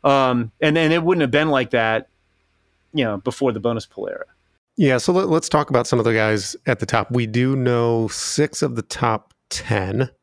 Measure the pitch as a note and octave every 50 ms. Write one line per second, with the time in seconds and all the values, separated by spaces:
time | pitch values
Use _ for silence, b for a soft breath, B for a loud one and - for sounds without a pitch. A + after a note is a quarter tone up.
0 | - D3 C#3 C#3 C3 B2+ B2 B2 A#2 A2 _ _ D#3 D#3 D3+ E3 E3 D#3 D#3+ E3+
1 | E3 E3+ F#3 E3+ D3 B2+ A#2+ C#3+ D#3 D#3+ D3 C3+ B2+ - - A#2+ A2+ A2 A2 A2+
2 | - _ _ _ _ _ _ _ _ _ _ _ _ _ _ _ _ _ - D#3
3 | C3 A2+ G#2 G2 - C3 A#2+ - C#3 C3 A2+ A2 F#2+ A#2+ A#2 A2+ - _ _ -
4 | G#2 G2+ - - - _ _ _ _ _ _ _ _ _ _ - F#3 C#3 C3 B2
5 | - - F3+ F#3 G3 F#3+ D#3+ D#3+ D#3+ - - D3+ D3 - C3+ A#2+ A#2+ - - B2
6 | A2 A2+ A2+ A2 A2 G#2+ G#2+ G#2 F#2+ - - - _ - B2 - - - - A2
7 | G2 - B2 B2 A#2 A2 G#2+ A#2+ B2 C3 C3+ C3+ B2+ B2+ B2 A#2+ A#2 A#2 A#2 A2+
8 | A2+ G#2+ - - - - - - D3 D3+ - - - C#3+ B2 A#2 G#2 _ - -
9 | - A#2 A2 G#2+ _ _ _ _ _ _ - - - - A2+ G#2 F#2+ F#2+ G2 A2+
10 | C3 B2 _ _